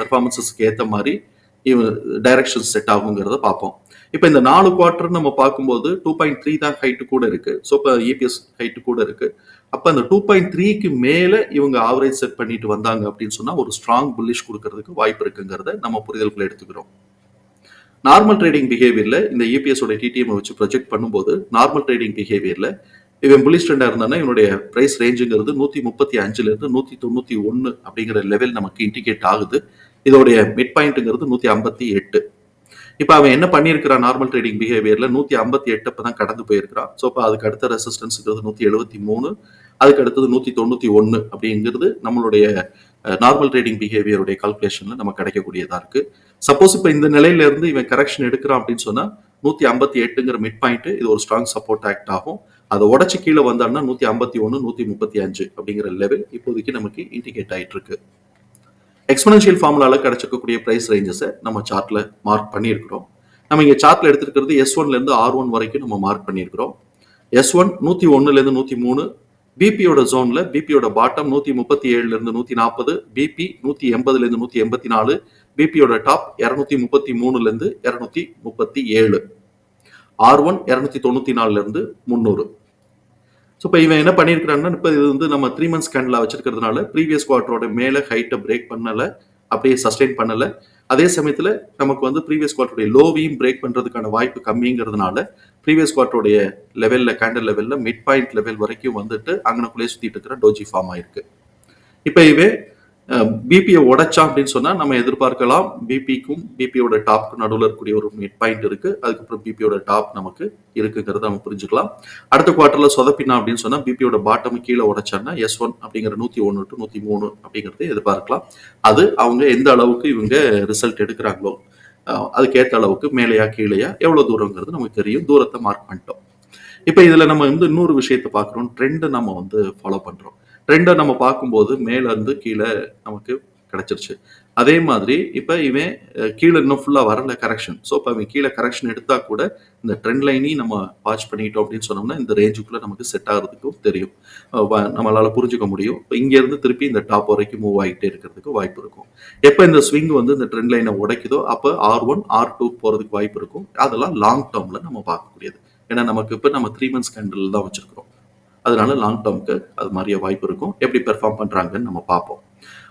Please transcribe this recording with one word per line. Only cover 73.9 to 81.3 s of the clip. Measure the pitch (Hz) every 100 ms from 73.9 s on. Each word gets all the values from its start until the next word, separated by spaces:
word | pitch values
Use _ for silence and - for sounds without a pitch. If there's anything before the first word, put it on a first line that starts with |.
| 117 127 131
இருந்து | 120 117 120
நூத்தி |
எண்பத்தி | 120 110 120 120
நாலு, | 113 113 165 - _ _ -
பி | 156
பி | 156
யோட | 131 113
டாப் | 135 151 - -
இருநூத்தி | 117 131 139 139
முப்பத்தி | 120 143 143
மூணுல | 131 127 131
இருந்து | 113 113 190 -
இருநூத்தி | 123 123 226 - - -
முப்பத்தி | 110 - 110 139 123
ஏழு, | 110 110 95 - _ _ _ _ _ _ - _ -
ஆர் | 113 139
ஒன் | 151 190
இருநூத்தி | - 127 139 139
தொண்ணூத்தி | 127 127 127